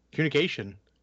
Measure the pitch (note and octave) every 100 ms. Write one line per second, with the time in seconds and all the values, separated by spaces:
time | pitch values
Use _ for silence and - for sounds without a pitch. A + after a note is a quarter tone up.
0 | _ - D#3 D3 F3 - G2 F#2+ _ _